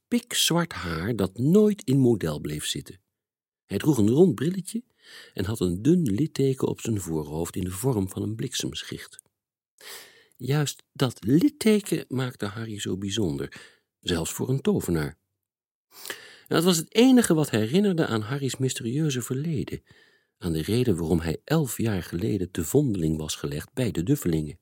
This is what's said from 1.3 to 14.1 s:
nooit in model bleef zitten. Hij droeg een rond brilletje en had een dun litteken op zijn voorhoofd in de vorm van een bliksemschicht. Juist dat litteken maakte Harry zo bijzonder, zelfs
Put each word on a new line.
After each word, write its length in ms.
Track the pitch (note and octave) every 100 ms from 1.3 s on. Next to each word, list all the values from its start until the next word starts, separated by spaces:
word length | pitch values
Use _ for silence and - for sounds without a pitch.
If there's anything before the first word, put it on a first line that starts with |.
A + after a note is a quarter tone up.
| -
nooit 440 | C#3 G3 G#3+ G3+
in 160 | - C3+
model 420 | B2 G#2+ E2 D2
bleef 260 | D2 D2+ -
zitten. 340 | C#2+ - - _ _ _ _ _ _
Hij 140 | - G2
droeg 200 | D3 B2+
een 120 | G#2
rond 240 | C3 F#3
brilletje 500 | G#2+ C#3+ F#3+ - A3+ - _ - - -
en 100 | -
had 160 | F#2 A#2
een 220 | F2+ F2
dun 200 | B2 F3+
litteken 680 | C#3+ G2+ D#3 - C3+ C3 -
op 120 | -
zijn 200 | - G#2
voorhoofd 560 | E2 D#2+ D2+ D#2 E2+ F2
in 80 |
de 60 | F2+
vorm 380 | F#2+ B2+ A2 F#2+
van 140 | -
een 120 | G#2
bliksemschicht. 920 | A2+ C3+ - - - - - - - _ _ _ _ _ _ - - - - _ -
Juist 460 | B2 D3+ C#3+ - _
dat 320 | - B2+ -
litteken 800 | G#2 D3 C#4+ - A3 G#3+ - D#3+ -
maakte 380 | B2+ B2+ - G#2
Harry 340 | G#2+ A2+ G#2
zo 160 | G#2+ F#2+
bijzonder, 640 | G2 G#2+ F#2 C#2 C#2 - - _ _ _
zelfs 320 | -